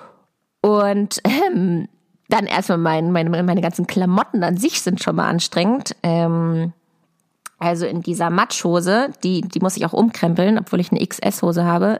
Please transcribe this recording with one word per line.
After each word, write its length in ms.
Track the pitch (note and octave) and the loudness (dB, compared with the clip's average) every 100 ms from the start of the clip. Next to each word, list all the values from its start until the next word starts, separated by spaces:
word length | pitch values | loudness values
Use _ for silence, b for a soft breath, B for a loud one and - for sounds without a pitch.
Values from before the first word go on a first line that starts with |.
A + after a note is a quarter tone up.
| B B B _ _ _ | B B B _ _ _
Und, 600 | G3+ G#3 G3+ G3+ G3+ - | 2 4 2 2 -2 -2
ähm, 640 | G3+ C4+ F#4+ A3 F#3 E3+ - _ _ _ - | 0 2 0 2 0 0 -4 _ _ _ -2
dann 160 | A3 | 0
erstmal 340 | G3+ E3+ F#3+ F3 | 0 -2 0 0
mein, 320 | E3+ D#3+ E3 | 2 2 2
meine, 200 | F3 E3 E3+ | 2 2 0
meine 200 | F3+ F3 | 2 0
ganzen 240 | E3+ E3+ F3 | 0 -2 -2
Klamotten 580 | - F3+ F#3 - A3 | 0 2 2 0 0
an 140 | E3+ F3 | 0 0
sich 240 | C#4 - | -2 -2
sind 200 | - F3+ | -4 -4
schon 140 | - E3 | -2 -2
mal 100 | - | 0
anstrengend. 680 | E3+ - - F#3 C4 C#4+ - | 0 -2 0 0 0 -4 -6
Ähm, 720 | E3+ E3 E3 E3 E3 D#3+ E3 - _ _ _ _ _ _ - - | -2 0 2 0 0 0 -2 -6 _ _ _ _ _ _ -20 -6
also 260 | E3+ F3 E3 | -4 -2 -2
in 160 | E3+ | -4
dieser 280 | E3+ E3+ E3+ | -4 -2 0
Matschhose, 800 | F3 A#3 - F3+ F3 F3 G#3+ C#4 - | 0 -2 -2 0 0 2 0 0 -4
die, 160 | F#3 F3+ | -2 -2
die 180 | F3+ - | -2 -2
muss 180 | F#3 - | -2 -2
ich 80 | |
auch 80 | E3+ | -2
umkrempeln, 680 | - A3+ - E3+ E3+ F#3 A3 | 2 2 2 0 2 2 2
obwohl 180 | F3+ F3+ | 0 -2
ich 140 | F3 | 0
eine 100 | - | 0
X-S-Hose 600 | F#3+ - G3 - F3 E3+ | -2 -4 -4 -2 -2 0
habe, 340 | E3+ F3 G3 A3 | 0 2 0 -2